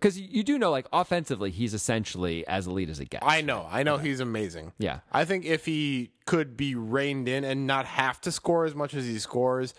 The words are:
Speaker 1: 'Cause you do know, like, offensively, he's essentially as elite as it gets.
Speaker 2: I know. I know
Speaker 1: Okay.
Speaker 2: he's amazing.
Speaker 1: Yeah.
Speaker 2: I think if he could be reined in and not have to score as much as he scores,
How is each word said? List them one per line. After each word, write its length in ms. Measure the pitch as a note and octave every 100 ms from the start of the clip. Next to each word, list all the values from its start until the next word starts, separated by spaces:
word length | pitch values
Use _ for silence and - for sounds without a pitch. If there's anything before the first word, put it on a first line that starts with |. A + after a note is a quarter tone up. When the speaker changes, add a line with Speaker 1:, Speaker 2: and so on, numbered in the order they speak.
Speaker 1:
'Cause 160 | G3+ F#3+
you 240 | F#3+ G3+
do 160 | G#3+ C#4+
know, 140 | G3
like, 160 | C#3 -
offensively, 600 | E3 F3+ F3 D#3+ A#2 G2
he's 240 | F2 A#2 G#2
essentially 720 | - A2+ G#2+ F2+ F2+ E2 -
as 180 | F#2+ F2+
elite 240 | F#2+ E2+
as 100 | D2+
it 120 | C2+
gets. 120 | -
Speaker 2:
I 180 | C#3 D#3
know. 260 | D3+ A2+ E2
I 140 | G#2+
know 120 | D3 C#3+
Speaker 1:
Okay. 100 | D3+
Speaker 2:
he's 120 | C3
amazing. 540 | B2 A2 G2+ E2 E2 -
Speaker 1:
Yeah. 220 | G2+ C2 -
Speaker 2:
I 120 | -
think 220 | E3 F#3+ D#3+
if 200 | D#3 E3
he 460 | D#3 D3 C3+ A#2+ _ -
could 320 | E3 D3 A#2
be 160 | C#3
reined 560 | B2 A2 C3 C#3+ C#3 B2
in 140 | C3+
and 240 | C#3 C3+ C3+
not 180 | C3+ B2+
have 340 | - C3 -
to 100 | F#3
score 340 | - E3+ E3+ D#3+
as 80 |
much 220 | D3 D3 D3
as 100 | B2
he 140 | A2
scores, 560 | - B2 B2+ B2+ C3